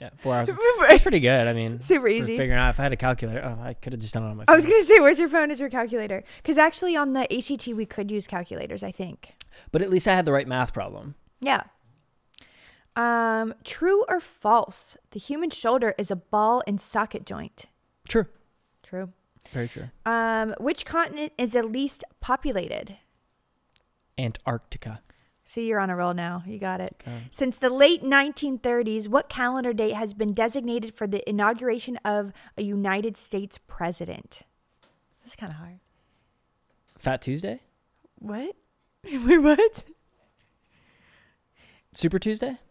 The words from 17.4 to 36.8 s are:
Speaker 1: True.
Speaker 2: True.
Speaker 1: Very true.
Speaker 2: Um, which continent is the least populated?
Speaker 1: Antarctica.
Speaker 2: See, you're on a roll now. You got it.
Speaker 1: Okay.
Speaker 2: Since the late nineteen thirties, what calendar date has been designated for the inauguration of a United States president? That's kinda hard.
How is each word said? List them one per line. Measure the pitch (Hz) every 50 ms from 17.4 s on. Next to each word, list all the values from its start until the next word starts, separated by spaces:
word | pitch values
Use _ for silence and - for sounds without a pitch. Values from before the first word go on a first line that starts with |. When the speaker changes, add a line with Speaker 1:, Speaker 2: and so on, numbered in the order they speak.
| 76 - _ - - _ _ _ _ _ _ _ - -
Speaker 1:
True. | - 220 180 - - _ _ _ _ _ _ _ _ _
Speaker 2:
True. | _ - 190 185 190 180 185 _ _ _ _ _ _ -
Speaker 1:
Very | - 127 120 120
true. | - - - 123 - - - -
Speaker 2:
Um, | 226 226 226 226 226 220 220 220 208 -
which | 226 277 349 - - -
continent | - 330 339 - 294 294 302 294 _ -
is | 247 220
the | 233 247
least | 226 226 214 262 277 277 - - - - _ -
populated? | - - - 277 - 294 226 190 175 - - - - - 196 - _ _ _ _ _ _ _ _ _ _ _ _ _ _ _ _ _ _ _ _ _ _ - -
Speaker 1:
Antarctica. | 127 117 113 - - 135 120 117 - - - 123 - 110 107 - _ _ _ _ _ _ _ _ _ -
Speaker 2:
See, | - 233 233 226
you're | 220 208
on | 196 185
a | 180
roll | 175 180 180 175
now. | 175 170 170 175 175 170 185
You | 220 202
got | 196 185 185 185
it. | 180 - - -
Speaker 1:
Okay. | - - 120 117 117 127
Speaker 2:
Since | - - 277 254 247 -
the | 269 254
late | 254 269 285 311 349 -
nineteen | - 269 277 277 277 294 - - 294 285 262 226
thirties, | - 247 240 240 233 220 220 220 208 208
what | 220 277 - -
calendar | - 262 247 247 254 262 247 247 233
date | 208 220 214 214
has | 208 226 208 202
been | 208 220 208 202
designated | 226 220 233 226 277 233 240 233 240 226 220 -
for | - 220
the | 202 202 196 - -
inauguration | 208 202 208 214 233 226 254 247 220 240 - 254 240 - -
of | 214 208 208 202 202 - - - - - -
a | 208
United | 202 202 202 202 196 190 202 208 226 196
States | - - - - 196 202 202 - - _ -
president? | - - 175 170 180 - 170 - - - - - - - - _ _ _ _ _ _ _ _ _ _ _ _ _ _ _ _
That's | 247 -
kinda | - 220 180 151
hard. | 156 170 170 180 185 _ _ _ _ _ _ _ _ _ _ _ _ _ _ _ _ _ _ _ _